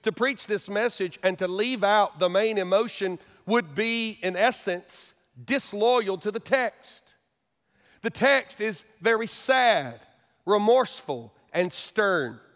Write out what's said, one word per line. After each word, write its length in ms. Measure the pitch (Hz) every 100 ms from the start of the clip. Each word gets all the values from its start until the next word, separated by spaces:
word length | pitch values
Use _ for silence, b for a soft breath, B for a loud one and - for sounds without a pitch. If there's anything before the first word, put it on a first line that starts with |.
to 100 | 220
preach 340 | 170 254 240 -
this 220 | 202 -
message 500 | 202 233 - 185 -
and 160 | 190 185
to 100 | 185
leave 340 | 185 240 254
out 360 | 196 214 196 151
the 100 | 180
main 280 | 185 220 208
emotion 600 | 180 190 233 - 185 175 b b -
would 280 | 233 165
be, 440 | 139 226 233 220 208
in 140 | 180 180
essence, 760 | 226 240 - 180 - - - _ _ -
disloyal 760 | 120 269 - 202 226 247 202 185
to 120 | 214
the 100 | 208
text. 760 | - 262 240 - - - _ _ _ _ _ _ b b b b
The 80 | 226
text 500 | - 254 269 - -
is 240 | 214 185 - _
very 260 | 196 220 226
sad, 760 | - - 262 240 190 131 117 _ _ _ _ -
remorseful, 880 | 208 214 254 233 - - 127 113 _ _
and 200 | 165 180
stern. 640 | - - - 202 175 123 123 _